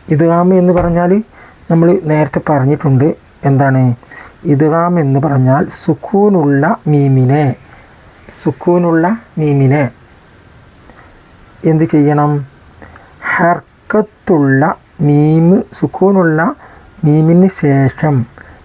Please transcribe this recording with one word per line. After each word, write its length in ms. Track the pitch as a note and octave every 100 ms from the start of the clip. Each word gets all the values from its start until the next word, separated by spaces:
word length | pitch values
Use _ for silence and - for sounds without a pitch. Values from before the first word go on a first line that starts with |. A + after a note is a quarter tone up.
| -
ഇദ്ഗാം 340 | D3+ E3 E3+ F3+ F#3
എന്ന് 140 | F3+ F3+
പറഞ്ഞാൽ 340 | E3+ E3+ F3 G3+ A3 - - - -
നമ്മൾ 160 | E3 E3+ F#3+ D#3+
നേരത്തെ 280 | D3+ D3+ E3 -
പറഞ്ഞിട്ടുണ്ട്. 580 | D3 C3 D3+ D3 C3 D3 - - - C#3+
എന്താണ് 320 | C3+ C3+ C3 B2+ A#2+ - - - - E3
ഇദ്ഗാം 400 | C#3 D#3 E3 F3 F3
എന്ന് 180 | C#3 C#3 D3+
പറഞ്ഞാൽ? 380 | C3 C3 C3 F#3+ -
സുക്കൂനുള്ള 800 | - D3 - G3 G#3 F#3 C#3+ C#3 D#3 - D#3
മീമിനെ, 520 | D3 C#3 C3 B2+ D3 C#3 A2 - - - - - - - -
സുക്കൂനുള്ള 640 | D#3+ - F3+ F3 F3 E3 F3 A3+ - -
മീമിനെ 420 | D3+ C#3 C3+ D3 B2+ - - - - - - - - - - - - - - - - - D#3+
എന്ത് 140 | D#3+ D#3+
ചെയ്യണം? 400 | D3+ D3 D3 D3 D3 C3+ - - - - - - - - -
ഹർക്കത്തുള്ള 1400 | E3+ F3 - _ - G#3+ G#3 _ - D#3+ C3+ C3+ D#3 - _ - D3
മീമ്, 500 | D3 D3+ D#3+ E3 G3+ - -
സുക്കൂനുള്ള 600 | - - F#3+ G3 E3+ D#3 F#3+ D4+ - - - - D3+
മീമിന് 420 | D3+ D#3+ E3+ F#3+ -
ശേഷം 560 | D3+ C3+ C3 - D#3 C3+ A2 - - -